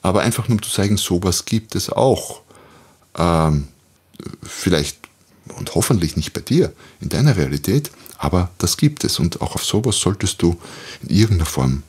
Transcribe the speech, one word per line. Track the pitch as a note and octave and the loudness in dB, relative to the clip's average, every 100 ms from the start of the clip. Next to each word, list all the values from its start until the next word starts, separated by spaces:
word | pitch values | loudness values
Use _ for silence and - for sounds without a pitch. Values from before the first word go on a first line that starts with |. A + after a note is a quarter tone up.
aber | F#2+ F#2+ | 2 2
einfach | A#2 - A2+ | 2 0 0
nur | A2 | -2
um | |
zu | - | 0
zeigen, | - G2+ G#2 | -2 0 0
sowas | - F2 F#2+ F2 - | 0 0 0 -2 -2
gibt | A2+ A2 G#2 | -4 -2 -6
es | - | -2
auch. | - C3 A2+ - - _ - - - - _ _ - | 4 4 4 -2 -14 _ -20 -20 -20 -20 _ _ 0
Ähm, | E2+ E2+ D#2+ D2 C#2+ _ _ _ _ _ - - | 2 4 4 2 -2 _ _ _ _ _ -16 -16
vielleicht | - - - E2+ D2 - - _ _ _ - - | -16 -4 0 2 0 -8 -20 _ _ _ -20 -12
und | - E2+ | -4 -2
hoffentlich | - A2+ E2 - | 2 2 2 -2
nicht | - | -4
bei | - | -8
dir, | - D3 D3+ - - _ | 0 0 0 -4 -20 _
in | - | -4
deiner | - C#3+ G2 | 2 2 4
Realität, | C#2 C#2+ D2 B2 D3 - - - | 0 -2 0 -2 -2 -16 -20 -6
aber | C#2+ F2+ F2+ - | 0 0 0 -2
das | F#2 - | -4 2
gibt | D3 D3 | 0 0
es | - - | -4 0
und | E2 - | -2 -2
auch | - - | -6 -4
auf | - | -2
sowas | G2+ B2 G#2 | 0 0 0
solltest | - G#2 G2+ - | 0 0 -4 0
du | E2+ E2+ - - - - | 0 0 -10 -18 -18 -16
in | - | 0
irgendeiner | F#2+ G#2+ F#2 D#2+ | 2 4 2 0
Form | - C2 C2+ | 0 0 -2